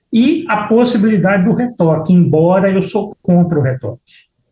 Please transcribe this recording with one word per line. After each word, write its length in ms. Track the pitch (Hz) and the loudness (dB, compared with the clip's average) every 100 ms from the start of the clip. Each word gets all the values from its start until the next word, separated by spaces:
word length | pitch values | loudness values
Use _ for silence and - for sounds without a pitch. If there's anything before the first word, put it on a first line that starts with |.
| _ | _
E 320 | 226 269 330 - | 0 0 0 -2
a 160 | 214 | -4
possibilidade 800 | - 226 240 240 214 214 175 196 | 0 0 2 0 0 0 0 0
do 100 | 185 | 0
retoque, 580 | 220 247 - 165 156 156 | 0 -2 -2 0 0 2
embora 580 | 180 170 156 170 190 196 | 2 2 2 2 2 0
eu 120 | 190 | -2
sou 340 | - 214 - - | -2 -4 -6 -8
contra 360 | - 175 170 156 | -2 0 2 0
o 40 | |
retoque. 640 | 131 127 107 123 _ - _ _ _ | -2 -4 -10 -12 _ -20 _ _ _